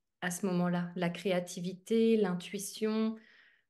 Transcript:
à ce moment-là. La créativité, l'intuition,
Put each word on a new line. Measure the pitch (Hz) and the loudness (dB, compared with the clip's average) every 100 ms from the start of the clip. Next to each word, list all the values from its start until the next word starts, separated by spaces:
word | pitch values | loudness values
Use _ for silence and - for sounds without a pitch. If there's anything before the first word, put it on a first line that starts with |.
| _ - | _ -8
à | 180 | -6
ce | 175 196 | -2 0
moment-là. | 175 175 175 175 185 | 2 2 0 -2 -2
La | 175 | -2
créativité, | 175 208 180 175 - 175 190 - 226 226 220 | -2 0 0 -2 -6 -8 -8 0 4 6 6
l'intuition, | 190 175 - 202 196 - 214 220 220 220 - - _ _ _ | 4 0 -4 -8 -8 -4 -2 0 0 -2 -12 -20 _ _ _